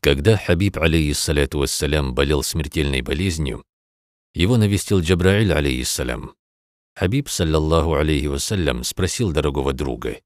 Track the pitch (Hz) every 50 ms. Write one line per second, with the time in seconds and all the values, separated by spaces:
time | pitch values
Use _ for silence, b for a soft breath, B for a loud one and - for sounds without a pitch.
0 | - 73 71 69 71 104 110 98 - - 90 85 98 101 - - 78 82 80 82
1 | 78 73 71 - - - 78 71 71 65 - 73 69 67 - - 76 71 73 76
2 | 71 65 64 - 71 69 76 71 - - - 85 73 71 - 82 76 71 69 65
3 | 62 - 71 73 92 98 85 80 76 67 55 52 - _ _ _ _ _ _ _
4 | _ _ _ _ _ _ _ - 85 98 127 117 107 101 101 98 - - 104 95
5 | 82 78 92 85 87 95 98 104 113 98 80 73 73 69 65 62 62 - - -
6 | 71 62 60 57 - - - _ _ _ _ _ _ _ _ _ _ _ _ -
7 | 98 92 104 135 143 - - - 92 80 78 78 78 78 80 82 76 82 78 71
8 | 76 76 76 71 73 73 69 69 - - 110 98 82 71 62 60 62 - - -
9 | 92 87 - - 117 98 76 76 71 73 69 71 65 69 69 65 71 67 60 57
10 | 60 60 52 - _